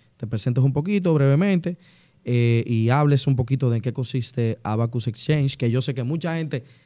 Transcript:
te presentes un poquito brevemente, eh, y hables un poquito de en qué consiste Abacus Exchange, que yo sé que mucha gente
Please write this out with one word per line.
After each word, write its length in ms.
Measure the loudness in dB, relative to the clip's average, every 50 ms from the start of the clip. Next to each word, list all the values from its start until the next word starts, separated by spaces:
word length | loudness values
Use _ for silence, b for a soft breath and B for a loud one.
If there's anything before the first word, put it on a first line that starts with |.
| b b b
te 120 | _ -8
presentes 360 | -6 -6 -4 -2 0 2 2 2
un 80 | 2
poquito 440 | 2 0 -2 0 -2 0 2 2 2
brevemente, 640 | 4 4 4 4 4 4 2 2 0 0 -4 -8 b b b b b b b b b _
eh, 400 | -2 0 2 4 4 2 2 2
y 220 | 0 0 0 2 2
hables 360 | 2 4 4 4 2 2 2
un 100 | 0 0
poquito 360 | 0 0 -2 -2 0 0 0
de 60 | 0
en 40 | 0
qué 100 | -2 -4
consiste 680 | -4 -6 -6 -4 -4 -6 -6 -4 -4 -2 -2 -2 -2 -4
Abacus 460 | _ -4 -2 0 -2 -2 -2 -4 -4
Exchange, 500 | -4 -8 -6 -2 0 0 2 2 0 -2
que 140 | -2 -2 0
yo 100 | 0 0
sé 140 | -2 -2 -4
que 80 | -4 -4
mucha 320 | -4 -4 -4 -4 -4 -4
gente 260 | -4 -4 -4 -6 -8 b b b b b